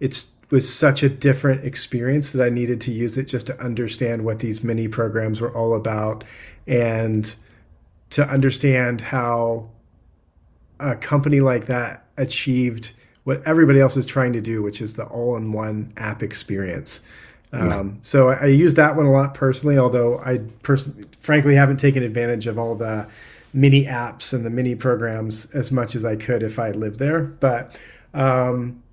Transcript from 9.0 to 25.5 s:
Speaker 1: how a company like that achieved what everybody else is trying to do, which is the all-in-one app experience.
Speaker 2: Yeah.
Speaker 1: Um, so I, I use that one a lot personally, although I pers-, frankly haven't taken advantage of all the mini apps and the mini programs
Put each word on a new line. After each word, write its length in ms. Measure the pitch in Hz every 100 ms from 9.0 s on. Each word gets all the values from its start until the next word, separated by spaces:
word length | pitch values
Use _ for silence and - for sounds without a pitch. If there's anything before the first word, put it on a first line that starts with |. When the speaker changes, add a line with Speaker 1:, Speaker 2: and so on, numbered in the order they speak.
Speaker 1:
how 680 | 113 131 120 117 117 113 113 - _ _ _ _ _ _ _ _ _ -
a 140 | 139
company 460 | 113 - 147 143 143
like 260 | 135 120 117
that 400 | 123 117 - _ -
achieved 760 | 131 - 139 127 123 113 - - _ _
what 180 | 131 135 156
everybody 320 | 160 147 139
else 180 | 131 135
is 100 | -
trying 260 | 139 127
to 80 | 117
do, 220 | 110 113
which 180 | 104 -
is 140 | 107
the 100 | 113
all-in-one 880 | 107 120 120 117 110 107 110 107 104 -
app 240 | 110 107
experience. 800 | 113 - - 98 92 82 - - - - - _ _
Speaker 2:
Yeah. 260 | 127 - 101
Speaker 1:
Um, 200 | 98 107
so 260 | - 139 127
I, 40 |
I 120 | 131 139
use 280 | 139 170
that 220 | 151 151 151
one 100 | 143
a 40 |
lot 240 | 135 139
personally, 440 | - 135 127 147 139
although 400 | 127 123 120 123
I 200 | 131 127 110 -
pers-, 280 | - 139 147 - 101 _
frankly 340 | - 151 143
haven't 240 | 139 139 135
taken 240 | 143 135
advantage 440 | 120 113 120 117 113
of 120 | 107
all 160 | 117
the 320 | 110 113 110 104 - - - -
mini 300 | 135 139 139
apps 480 | 131 120 120 120 -
and 120 | 127
the 60 | 113
mini 240 | 120 127
programs 720 | 123 127 117 113 110 110 107 -